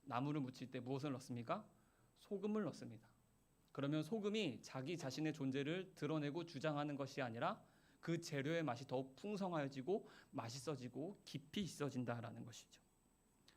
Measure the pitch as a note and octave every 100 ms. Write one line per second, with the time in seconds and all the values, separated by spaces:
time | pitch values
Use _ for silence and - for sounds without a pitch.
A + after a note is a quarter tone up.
0 | - A#2+ C#3+ D3+ B2+ - B2+ B2+ A#2+ C3+
1 | D3 B2+ - A#2+ A#2 G3 - - - _
2 | - - - G3+ G#3 G#3+ D#3 - A#2+ A2+
3 | - - _ _ _ _ - - C#3 D#3
4 | D#3 A3 G3+ G#3+ E3 G#2+ - C3 C3+ E3
5 | C3+ D3+ D#3 D3 C3+ C#3 C#3+ F#3 F#3 -
6 | D3+ D#3 D3 E3 E3+ C3+ D#3 D3 D3 C#3
7 | C3+ D3 B2 A2+ E3+ A#3 - - - -
8 | E3 E3+ - C#3+ C3+ E3 D3 A#2+ C3 C3
9 | C3 - G#3 G3+ F#3+ D#3+ C#3 C3+ B2+ G3+
10 | - - - B2+ A2+ C3 D#3+ B2+ B2 B2
11 | E3+ G3 - C3+ - G#3 F3 - C#3+ B2+
12 | A#2+ A#2 A2+ A#2 A#2 - - - - _
13 | _ _ _ _ -